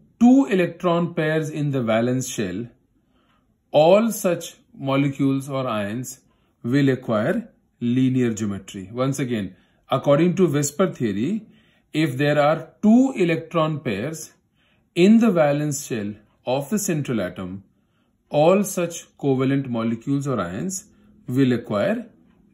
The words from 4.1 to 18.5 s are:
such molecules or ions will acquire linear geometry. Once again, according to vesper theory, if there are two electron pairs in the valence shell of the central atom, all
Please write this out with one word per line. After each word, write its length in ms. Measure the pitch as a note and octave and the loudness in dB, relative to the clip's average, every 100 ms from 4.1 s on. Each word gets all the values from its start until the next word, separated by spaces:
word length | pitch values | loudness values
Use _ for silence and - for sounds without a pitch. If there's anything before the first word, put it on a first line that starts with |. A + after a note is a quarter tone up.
such 440 | - F#3+ E3+ - _ _ | -2 -4 -4 -8 _ _
molecules 760 | - C3+ C#3 C#3 C#3 C3+ C3+ C#3 | -10 -4 0 0 0 -2 -2 -4
or 160 | C3+ B2+ | -6 -4
ions 520 | G#2+ G2+ A#2 B2 - _ _ _ _ | -4 -6 -8 -10 -16 _ _ _ _
will 260 | A#2+ C#3+ C#3 | -2 2 2
acquire 580 | B2+ - G#2+ C3 A3+ - _ _ _ | 0 -2 -2 0 -4 -6 _ _ _
linear 520 | A#2+ B2+ C3 B2+ A#2+ | -2 2 2 2 0
geometry. 560 | G#2 G#2 G2 - G2 F#2 | -2 -6 -6 -10 -14 -12
Once 280 | A#2+ C3+ C3+ | -6 -4 -2
again, 360 | B2 A2+ F#2 - _ _ - | -4 -4 -6 -12 _ _ -6
according 440 | - D3 C#3+ F3 | -4 2 2 2
to 120 | E3 E3+ | 2 2
vesper 400 | C#3+ C#3+ - F#3 | 2 -4 -2 -2
theory, 560 | - A2+ G2 C#3+ A3 - _ _ _ _ | 0 -4 -2 -4 -4 -8 _ _ _ _
if 240 | D3+ D#3+ B2+ | -2 -2 0
there 240 | D3 D3 | 0 2
are 300 | D3 D#3+ - _ | 2 0 -6 _
two 320 | G#3 A#3+ C4 A#3+ | 4 6 4 2
electron 640 | E3+ D#3+ - E3+ D#3 D3 | 0 0 -2 -2 -2 -2
pairs 520 | B2+ G2 C#3+ D#3+ - _ _ _ _ _ _ | -4 -4 -6 -10 -16 _ _ _ _ _ _
in 240 | E3+ F#3+ A3+ | 4 6 6
the 120 | A3+ | 6
valence 560 | E3+ D3 D3 D3 C#3 - | 4 2 2 -2 -6 -6
shell 280 | A2+ G2+ G#2 _ _ A#2+ | -6 -6 -10 _ _ -6
of 240 | C#3+ D3 | -4 -2
the 80 | G#3 | -4
central 420 | F#3+ D#3 C3 A2+ | -2 -4 -2 -4
atom, 440 | F2+ - F#2 G2+ _ _ _ _ _ _ _ | -4 -8 -12 -12 _ _ _ _ _ _ _
all 340 | D3 D#3+ | 2 4